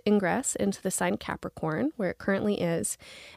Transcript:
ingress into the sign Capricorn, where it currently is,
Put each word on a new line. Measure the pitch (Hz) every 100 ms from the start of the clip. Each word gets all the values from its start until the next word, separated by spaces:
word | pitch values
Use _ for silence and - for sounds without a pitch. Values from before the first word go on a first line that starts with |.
| -
ingress | 208 180 190 - -
into | 202 196
the | 185
sign | - 180 208
Capricorn, | - - - - 160 156 269 -
where | 180
it | -
currently | - 190 208 202
is, | 170 165 214 - - - -